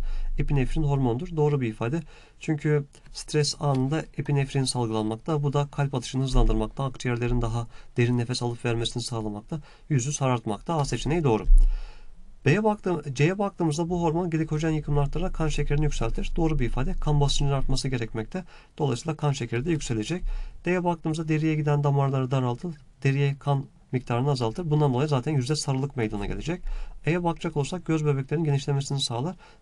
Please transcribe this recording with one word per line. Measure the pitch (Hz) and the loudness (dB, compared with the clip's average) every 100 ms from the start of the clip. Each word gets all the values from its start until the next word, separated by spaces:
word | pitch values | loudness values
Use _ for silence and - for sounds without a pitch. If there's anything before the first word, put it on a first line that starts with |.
| - - - - | 0 0 -2 0
epinefrin | 143 143 127 - | 2 2 2 2
hormondur. | 147 139 127 117 180 151 | 2 2 2 0 -2 0
Doğru | 147 147 | 2 2
bir | 120 | 0
ifade. | 110 117 165 - - - - | -2 -2 -2 -6 -18 -20 -14
Çünkü | - 156 156 147 143 - - | -4 -2 0 0 -2 -14 -18
stres | - - 151 147 - | -16 -4 -2 0 -2
anında | 147 131 131 156 156 - | 0 2 2 0 -4 -8
epinefrin | 139 143 139 139 | -2 0 0 0
salgılanmakta. | 131 127 120 110 107 113 - 156 | 0 0 0 0 0 -4 -2 -2
Bu | 143 | 0
da | 139 143 | 0 -2
kalp | - 139 | -2 -2
atışını | 139 - 131 | -2 -4 -2
hızlandırmakta. | 131 127 110 110 110 - | 2 6 6 4 0 -4
Akciğerlerin | 135 123 127 117 120 123 | -6 -4 -2 0 0 0
daha | 120 117 117 - - - | 0 -2 -4 -12 -10 0
derin | 120 123 | 2 2
nefes | 117 123 | 0 -2
alıp | 123 117 | -4 -4
vermesini | 123 113 113 - | -2 -2 -2 -4
sağlamakta. | 117 117 107 104 110 160 - - - | -6 -6 -6 -8 -8 -10 -10 -20 -2
Yüzü | 147 120 | 0 0
sarartmakta. | 147 135 123 - 101 - | -2 0 0 -2 -6 -2
A | 165 | 0
seçeneği | 139 117 - 165 | 0 -2 0 2
doğru. | 147 107 95 - - - - - - - - - 127 | 2 2 8 8 8 2 -6 -14 -18 -18 -18 -2 2
B'ye | 175 | 4
baktığım-, | 214 208 - 175 147 | 2 0 -2 -4 -4
C'ye | 123 151 190 | 2 2 2
baktığımızda | 202 - 165 151 170 | -2 0 -2 0 -2
bu | 175 | 0
hormon | 170 156 180 | 0 0 0
glikojen | 156 156 151 160 | -2 -2 0 0
yıkımını | 156 147 147 | -2 0 2
arttırarak | 143 151 143 | 2 0 -2
kan | - 160 | 0 0
şekerini | 147 143 147 | 2 2 2
yükseltir. | 151 - 117 - 196 - | 2 2 0 0 0 2
Doğru | 160 151 | 2 2
bir | 120 | 0
ifade. | 123 135 | 0 0
Kan | 139 - 147 | 0 2 2
basıncının | 143 - 143 139 | 4 2 2 2
artması | 131 131 139 | 2 2 0
gerekmekte. | 127 113 110 107 185 180 - - - | -2 -4 -6 -6 -8 -10 -18 -20 -4
Dolayısıyla | 147 120 160 151 | -2 -2 -4 -2
kan | 151 | -2
şekeri | 135 117 117 143 | -2 -2 -4 -2
de | |
yükselecek. | 160 - 113 104 175 - - - - | -2 -2 -4 -2 -4 -4 -4 -6 -8
D'ye | - 180 | -2 0
baktığımızda | 175 170 160 160 160 | 0 -2 -2 -4 0
deriye | 156 160 | 0 2
giden | 156 151 147 | 0 2 2
damarları | 147 139 139 135 131 | 2 2 2 0 0
daraltır. | 135 127 120 175 156 - - | 0 0 -2 -6 -10 -18 -4
Deriye | 139 139 143 143 | 0 2 0 -2
kan | - 143 135 - - | -2 -2 -2 -14 -6
miktarını | 127 - 120 135 | -4 -2 0 0
azaltır. | 139 117 113 175 | 0 0 -2 0
Bundan | 151 147 | 2 4
dolayı | 123 151 | 2 2
zaten | 139 127 | 0 2
yüzde | 151 120 151 | 0 0 -2
sarılık | - 131 139 139 | 0 -2 -2 -2
meydana | 110 104 98 | -2 -2 -4
gelecek. | 95 110 175 - - - - - | -6 -4 -4 -4 -4 -6 -6 -2
E'ye | 175 | 0
bakacak | 175 160 170 147 | 0 -2 -4 -2
olursak | 139 180 170 | -4 -4 -2
göz | 160 151 | 0 2
bebeklerinin | 139 135 151 | 0 0 -2
genişlemesini | 160 139 139 143 139 139 | 0 0 0 -2 -2 -2
sağlar. | 135 117 175 190 - - | -2 -2 -4 -6 -16 -20